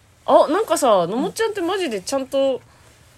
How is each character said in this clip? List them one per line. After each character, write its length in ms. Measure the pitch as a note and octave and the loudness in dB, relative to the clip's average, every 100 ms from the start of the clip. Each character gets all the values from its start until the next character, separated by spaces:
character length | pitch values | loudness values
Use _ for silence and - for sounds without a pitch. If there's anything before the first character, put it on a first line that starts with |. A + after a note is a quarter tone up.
| _ _ - | _ _ 2
あ、 200 | C#4 B3+ | 4 4
な 140 | E4 | 0
ん 40 | A4 | 0
か 100 | D#4+ | 0
さ、 300 | C4+ G3+ E3+ | 2 2 2
の 100 | A3+ | -2
も 140 | E4 | -4
ち 100 | - | -4
ゃ 60 | A4+ | -4
ん 40 | |
っ 20 | |
て 80 | G#4 | -2
マ 180 | E4+ G4+ | -4 -4
ジ 100 | F4 | -4
で 120 | G#3 | -6
ち 120 | F3+ | -6
ゃ 60 | C#4 | -6
ん 80 | C4 | -4
と、 340 | C#4 C4+ B3 - _ _ _ _ | -2 0 -2 -10 _ _ _ _